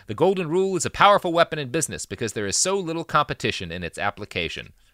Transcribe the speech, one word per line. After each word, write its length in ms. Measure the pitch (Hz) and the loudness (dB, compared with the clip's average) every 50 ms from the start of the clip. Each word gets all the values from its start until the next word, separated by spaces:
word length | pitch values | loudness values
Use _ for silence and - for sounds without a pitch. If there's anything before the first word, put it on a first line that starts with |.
| - | -12
The 80 | - 107 | -10 -2
golden 340 | 113 156 190 196 185 175 147 | 2 2 2 4 2 0 0
rule 260 | 165 190 190 190 185 | 0 0 0 0 0
is 100 | 160 - | -2 -4
a 20 | - | -2
powerful 420 | - - 180 202 202 175 - 175 | 4 6 8 8 8 6 4 2
weapon 280 | 165 170 160 - 160 151 | 4 4 4 4 2 -4
in 100 | 143 120 | -4 -4
business 380 | 127 160 - - 92 - - | -2 -2 -2 -4 -6 -8 -8
because 260 | - 98 - 120 104 - | -10 -6 -6 -6 -4 -4
there 140 | 117 104 | -4 -2
is 100 | 98 92 | -2 0
so 180 | - - 185 196 | 0 0 0 0
little 280 | 202 180 160 165 165 156 | -2 -2 -4 -6 -6 -4
competition 680 | - - 151 147 - 135 - - - - - 95 82 | 0 0 0 0 0 -2 -4 -2 -2 -2 -4 -6 -8
in 120 | 85 90 87 | -8 -8 -8
its 160 | 80 - 76 | -8 -6 -4
application." 760 | 92 101 - 101 104 - - 92 85 78 - 71 55 - - _ _ _ | -4 -4 -4 -6 -10 -8 -4 -4 -4 -4 -6 -8 -12 -14 -18 _ _ _